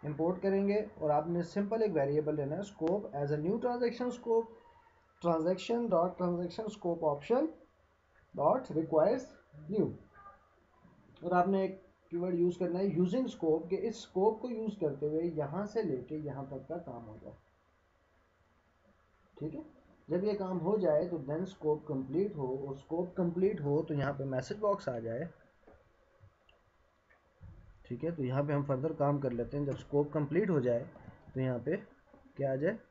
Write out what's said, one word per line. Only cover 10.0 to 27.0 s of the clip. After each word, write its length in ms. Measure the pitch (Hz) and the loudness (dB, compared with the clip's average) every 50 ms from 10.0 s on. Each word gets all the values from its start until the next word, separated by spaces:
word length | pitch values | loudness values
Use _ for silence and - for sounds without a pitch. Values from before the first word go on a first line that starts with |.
| - - - - - - - - _ _ _ _ _ _ _ _ _ - - - _ - - - | -16 -20 -20 -20 -20 -20 -20 -20 _ _ _ _ _ _ _ _ _ -20 -20 -20 _ -20 -20 -8
और 120 | 160 175 180 | -4 2 4
आपने 300 | 180 175 190 196 190 190 | 4 4 4 4 2 2
एक 180 | 185 190 - - - _ _ _ _ | 0 -2 -8 -16 -20 _ _ _ _
कीवर्ड 240 | - 175 175 185 180 | -4 -2 -2 0 2
यूज़ 220 | 170 175 180 170 - | 2 2 2 2 0
करना 200 | 185 170 170 180 | -2 -2 0 0
है 80 | 190 202 | 0 0
using 380 | 151 160 180 180 180 262 262 208 | 4 2 2 2 2 0 -2 -2
scope, 380 | - - - 160 156 160 165 - | -4 -2 2 2 2 2 2 -2
के 60 | 190 | -4
इस 240 | - - 233 220 - - | -2 -2 -4 -6 -6 -12
scope 360 | - - 185 190 226 220 - | -6 0 4 4 4 2 2
को 80 | - 247 | -6 -6
यूज़ 260 | 233 220 220 214 202 - | -6 -4 -4 -4 -4 -2
करते 260 | 165 147 139 135 147 | -2 -2 -2 -2 -2
हुए 180 | 147 151 160 170 175 | -2 0 0 -2 -2
यहाँ 340 | 160 147 143 135 151 185 208 | -2 -2 -4 -2 -2 -4 -6
से 140 | 202 - 233 208 | -2 -2 -2 -2
लेके 320 | 175 135 123 117 - 156 | 0 -2 -4 -4 -6 -8
यहाँ 280 | 156 147 139 131 143 135 | -6 -6 -6 -8 -8 -8
तक 180 | 135 139 131 - - | -8 -10 -12 -8 -8
का 80 | 160 175 170 | -10 -8 -8
काम 200 | 139 123 117 117 | -10 -12 -12 -12
हो 140 | 110 107 | -14 -16
जाए, 160 | - - - - - _ _ _ _ _ _ _ _ _ _ _ _ _ _ _ _ _ _ _ _ _ _ _ _ _ _ _ _ _ _ _ _ _ _ _ _ _ _ _ | -16 -16 -18 -18 -18 _ _ _ _ _ _ _ _ _ _ _ _ _ _ _ _ _ _ _ _ _ _ _ _ _ _ _ _ _ _ _ _ _ _ _ _ _ _ _
ठीक 160 | - 143 160 165 | -10 -8 -8 -8
है। 100 | 294 320 - - - _ _ - _ _ - | -10 -14 -14 -20 -20 _ _ -20 _ _ -2
जब 140 | 151 180 196 | -2 0 2
ये 80 | 214 202 | 0 0
काम 220 | 202 196 185 185 175 | 0 -2 -2 -2 -2
हो 180 | 160 180 214 220 | 0 2 2 2
जाए 260 | 185 160 151 151 175 | 4 4 4 4 2
तो 100 | 175 175 160 135 | 2 -4 -6 -4
then 200 | 135 147 165 190 | -4 -4 -4 -4
scope 360 | 185 - - - 151 151 151 - | -6 -8 -4 0 0 0 0 -2
complete 500 | - 147 131 131 131 139 170 202 208 170 | -4 -4 -4 -4 -2 0 0 0 0 -2
हो, 100 | 151 135 127 131 135 | -4 -4 -4 -4 -4
और 180 | 135 143 135 | -4 -8 -8
scope 360 | 139 - - 160 170 180 175 - | -10 -8 -6 -2 -2 -2 -4 -2
complete 440 | 196 180 170 165 180 185 196 214 165 | -2 0 0 2 2 2 2 2 0
हो 200 | 143 143 143 156 165 | 0 0 0 0 0
तो 100 | - 156 | 0 -2
यहाँ 200 | 143 139 143 143 | -2 0 -2 -2
पे 120 | 139 139 | -4 -4
message 320 | 135 131 127 131 - 202 208 | -2 -2 -4 -4 -4 -6 -2
box 300 | 214 208 202 202 - - | 0 0 0 0 -2 -6
आ 80 | 120 117 | -6 -4
जाए, 300 | 113 113 113 123 165 170 - - - _ _ _ _ - - _ _ _ _ _ _ _ _ _ - - _ _ _ _ _ _ _ _ _ _ _ _ _ _ | -4 -4 -4 -4 -6 -8 -10 -18 -20 _ _ _ _ -20 -20 _ _ _ _ _ _ _ _ _ -20 -20 _ _ _ _ _ _ _ _ _ _ _ _ _ _